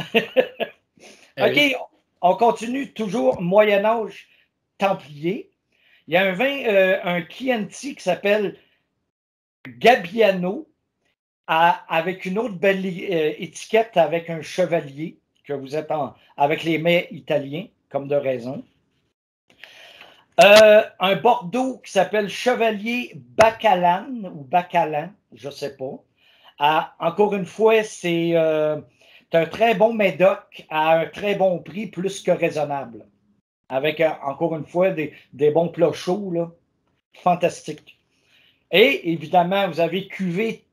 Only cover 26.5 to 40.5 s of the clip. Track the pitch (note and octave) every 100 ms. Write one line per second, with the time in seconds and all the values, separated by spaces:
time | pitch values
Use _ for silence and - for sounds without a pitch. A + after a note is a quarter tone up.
26.5 | - D3 D#3 E3 - E3 E3+ G#3 G3 E3+
27.5 | - A3 A3 G#3+ - F3 E3+ E3+ E3+ D#3+
28.5 | D#3 D3+ D3+ - _ _ _ - E3 D#3+
29.5 | - A3+ F#3+ A3 A3+ G3 D3 F#3+ G3+ -
30.5 | - - D#3 D#3+ E3 D#3+ - G3+ F#3 F#3+
31.5 | E3+ - E3+ A3 E3+ F#3+ - - E3+ E3
32.5 | D3+ C#3+ C#3 A#2+ A2+ - _ _ _ _
33.5 | _ - C3 D3+ D#3 D#3 - C#3 C#3 E3
34.5 | D#3 - E3+ F#3+ D#3 D3 - _ B2 D3
35.5 | D3 E3+ D#3+ E3 - - F#3+ G3 E3+ E3+
36.5 | _ _ _ _ _ _ _ F3+ E3+ E3+
37.5 | - - D3 _ _ _ _ _ _ _
38.5 | _ - E3+ B3+ C#4 F3 E3 D3+ F3+ F3
39.5 | G3 F#3+ D3+ E3 F#3 F#3+ - F#3 F3 A3+